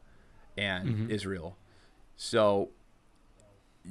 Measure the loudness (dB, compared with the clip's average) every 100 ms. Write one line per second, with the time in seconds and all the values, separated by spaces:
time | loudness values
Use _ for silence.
0 | -14 -20 -20 -20 -14 -4 -2 -2 -2 -2
1 | -2 -4 -4 -6 -8 -14 -20 -20 -20 -20
2 | -20 -14 0 4 6 4 0 -8 -20 -20
3 | _ _ -20 -20 -20 -20 _ -20 -16